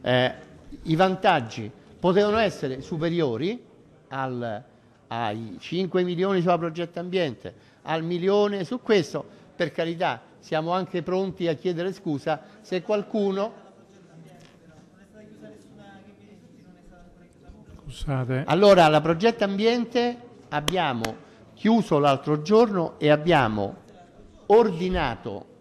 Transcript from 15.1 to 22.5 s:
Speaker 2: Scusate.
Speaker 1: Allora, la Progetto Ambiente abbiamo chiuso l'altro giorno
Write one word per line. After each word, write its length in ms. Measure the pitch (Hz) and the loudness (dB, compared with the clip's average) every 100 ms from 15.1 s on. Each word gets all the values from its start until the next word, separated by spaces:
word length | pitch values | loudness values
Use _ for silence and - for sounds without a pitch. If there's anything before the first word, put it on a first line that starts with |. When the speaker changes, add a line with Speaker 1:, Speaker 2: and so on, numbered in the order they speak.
| 214 214 - 214 214 - 214 202 196 196 - - - - - - - - 175 175 - - _ - - - - | -20 -20 -20 -20 -20 -20 -20 -20 -20 -20 -20 -20 -20 -20 -20 -20 -20 -20 -20 -20 -20 -20 _ -20 -20 -20 -18
Speaker 2:
Scusate. 600 | - 127 - 135 123 131 - | -16 -8 -4 -4 -2 -4 0
Speaker 1:
Allora, 400 | 160 202 190 156 | 6 8 10 8
la 140 | 151 | 6
Progetto 420 | 156 165 220 226 | 2 2 2 0
Ambiente 760 | 202 196 220 240 240 247 240 240 - - - | -2 0 0 0 -2 -2 -2 -4 -16 -20 -6
abbiamo 680 | 147 151 180 156 120 113 110 - - - | -6 -2 -2 -2 -2 -4 -8 -18 -20 -20
chiuso 440 | - 208 226 - 151 | -4 2 2 2 2
l'altro 420 | 143 135 147 151 | 4 2 0 -4
giorno 540 | 151 | 2